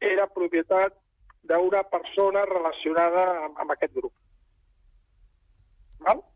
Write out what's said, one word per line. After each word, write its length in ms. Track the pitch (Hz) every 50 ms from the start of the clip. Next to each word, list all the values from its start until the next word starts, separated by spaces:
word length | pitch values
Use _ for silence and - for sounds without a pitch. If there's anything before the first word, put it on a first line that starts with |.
| -
era 240 | 208 190 196 196
propietat 680 | 190 - 190 175 170 170 165 165 - 185 185 190 196 - _ _ _ _ _ _ - _ _
d'una 420 | _ - 165 170 180 185 196 196 190
persona 600 | - - 170 - - - 190 196 196 190 196 202
relacionada 800 | 190 185 180 165 160 160 - - 156 160 170 170 170 170 185 185 180 175 165
amb, 200 | 156 151 151 -
amb 120 | - 151 147
aquest 220 | - 143 - -
grup. 180 | 262 - - - _ _ _ _ _ _ _ _ _ _ _ _ _ _ _ _ _ _ _ _ _ - _ _ _ _ _ _ _ _ _ _ _ _ - -
Val? 240 | - 311 180 226 330 - _ _